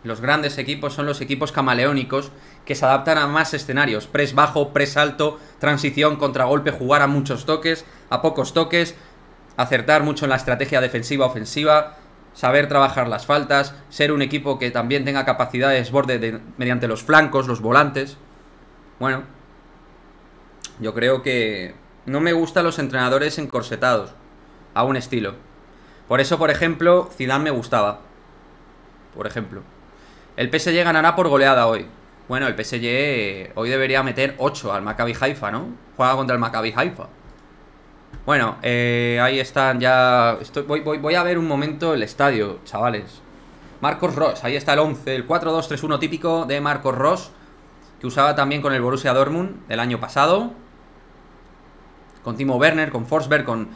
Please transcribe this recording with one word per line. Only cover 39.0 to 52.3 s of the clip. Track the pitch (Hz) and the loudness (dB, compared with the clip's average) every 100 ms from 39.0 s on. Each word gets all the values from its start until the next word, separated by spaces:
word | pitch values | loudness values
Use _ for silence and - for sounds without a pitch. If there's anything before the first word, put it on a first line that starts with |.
| 120 120 | 0 2
ahí | 123 135 | 2 2
están | 131 143 131 123 | -2 0 2 2
ya. | 127 127 127 123 117 110 | 4 6 6 6 4 2
Estoy, | - 147 | -4 -8
voy, | 143 151 | -4 -4
voy, | 151 151 | -2 -4
voy | 147 175 | 0 0
a | |
ver | 175 175 | 2 0
un | 165 | 0
momento | 139 151 147 165 | -2 -2 -2 -2
el | 143 | -2
estadio, | 107 - 139 117 101 85 | -2 0 2 2 -2 -6
chavales. | - 104 120 107 95 - - - - - - - | -8 -2 -2 -2 -8 -18 -20 -20 -20 -20 -20 -6
Marcos | 139 165 175 | -4 -2 -2
Ross, | 135 151 - | 0 0 0
ahí | 123 | -4
está | 139 147 | -2 2
el | 143 | 2
once, | 156 139 - 131 | 2 -2 -4 -6
el | 123 | -2
cuatro | 170 165 | -2 0
dos | 160 156 | -2 -2
tres | 147 | -6
uno | 151 143 | -2 -2
típico | 156 160 170 165 127 | -2 -2 -2 -2 -2
de | 143 | -2
Marcos | 147 143 135 | -2 -2 -2
Ross, | - 143 185 - - - - - - - - | 0 2 0 -4 -20 -20 -20 -20 -20 -20 -12
que | 127 | -4
usaba | 127 147 | 2 2
también | 147 139 147 | 4 0 0
con | 139 | 0
el | 135 | 0
Borussia | 120 131 139 | 0 0 2
Dortmund | 127 139 165 190 - - | 2 2 0 -4 -8 -6
el | 113 | -4
año | 123 120 | -2 -4
pasado. | 120 185 160 190 233 - - - - - - - - - - - - - - - - - | -4 2 4 4 0 -8 -20 -20 -20 -20 -20 -20 -20 -20 -20 -20 -20 -20 -20 -20 -20 -14
Con | 123 | -10